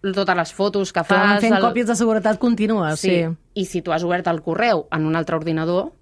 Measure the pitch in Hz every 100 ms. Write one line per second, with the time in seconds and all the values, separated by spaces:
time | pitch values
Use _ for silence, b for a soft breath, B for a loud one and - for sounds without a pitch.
0 | 196 190 196 180 160 - 202 202 190 -
1 | 160 202 208 202 226 202 233 233 233 214
2 | 226 220 220 214 247 226 214 214 160 156
3 | 185 175 165 165 _ - 185 175 165 160
4 | 170 180 175 165 170 170 233 180 - 160
5 | 156 160 156 165 156 160 160 180 269 _